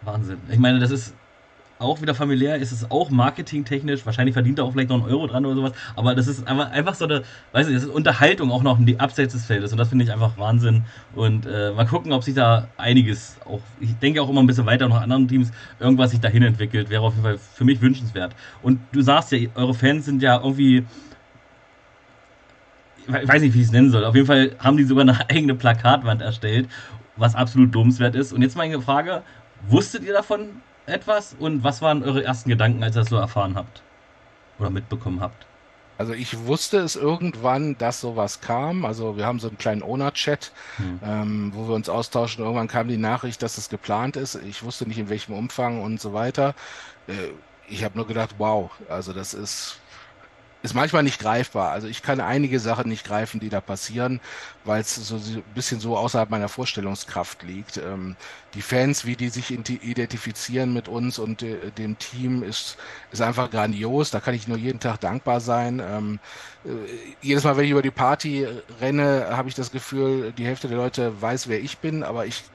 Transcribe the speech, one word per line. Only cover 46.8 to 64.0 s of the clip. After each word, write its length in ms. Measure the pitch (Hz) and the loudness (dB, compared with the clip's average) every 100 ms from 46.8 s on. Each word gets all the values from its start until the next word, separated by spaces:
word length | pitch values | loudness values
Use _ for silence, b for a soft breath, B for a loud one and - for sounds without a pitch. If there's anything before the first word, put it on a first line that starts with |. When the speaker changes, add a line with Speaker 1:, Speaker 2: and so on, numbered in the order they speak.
| B B - | B B -14
Speaker 2:
Äh, 60 | 98 85 76 _ _ - | -10 -10 -12 _ _ -16
ich 180 | 98 | -8
hab 120 | 107 98 | -6 -6
nur 120 | 110 | -6
gedacht, 280 | 113 110 101 | -4 -4 -2
wow, 340 | 107 107 87 - - | 0 0 -2 -12 -10
also 240 | 87 92 | -10 -8
das 200 | 92 95 | -10 -10
ist, 520 | 98 104 - - - B B B B - _ - _ | -10 -10 -10 -10 -14 B B B B -20 _ -20 _
ist 120 | 117 113 | -6 0
manchmal 280 | 151 165 | 2 4
nicht 160 | 143 - | 2 0
greifbar. 500 | 107 117 127 110 90 | -2 0 -2 -2 -2
Also 160 | 78 107 | -4 -8
ich 140 | 120 | -10
kann 180 | - 135 | -4 -2
einige 380 | - 131 143 127 | 0 0 0 0
Sachen 300 | 113 113 117 | -2 -4 -4
nicht 160 | 110 - | -6 -6
greifen, 340 | 104 110 110 | -6 -4 -8
die 100 | 107 | -6
da 120 | 101 | -8
passieren, 600 | - 98 - 113 127 127 B B B B | -8 -10 -8 -6 -4 -6 B B B B
weil's 320 | - 107 110 - | -4 -4 -2 -8
so, 220 | 104 110 | -8 -10
so 220 | 107 110 | -8 -10
ein 40 | 104 | -10
bisschen 260 | 107 123 120 | -10 -6 -6
so 180 | 110 113 | -4 -2
außerhalb 320 | 113 123 107 | 0 0 -2
meiner 200 | 110 101 | -2 -6
Vorstellungskraft 920 | - 123 - 98 98 - 98 87 - | -6 -8 -6 -8 -8 -10 -8 -8 -10
liegt. 340 | 87 92 101 - | -16 -14 -14 -12
Ähm, 400 | 90 98 92 92 B B B | -10 -10 -12 -14 B B B
die 80 | 104 | -14
Fans, 440 | - 127 131 139 120 | -2 0 2 0 -4
wie 100 | 120 | -6
die 140 | 123 | -6
sich 220 | 120 123 | -6 -8
inti-, 260 | 123 113 123 | -10 -8 -8
identifizieren 920 | 117 120 117 113 - 107 - 123 127 | -6 -6 -6 -6 -10 -10 -6 -4 -2
mit 140 | 120 117 | -2 -4
uns 320 | 117 123 120 | -6 -6 -4
und, 240 | 110 110 | -8 -8
äh, 280 | 117 107 92 | -8 -10 -12
dem 260 | 101 110 - | -10 -8 -8
Team, 460 | - 123 127 127 | -10 -8 -4 -4
ist, 340 | 101 110 - - B B B | -4 -8 -10 -14 B B B
ist 100 | 104 | -4
einfach 280 | 113 120 123 | -2 -2 -4
grandios. 600 | 113 107 104 110 135 | -2 -2 -2 -2 -2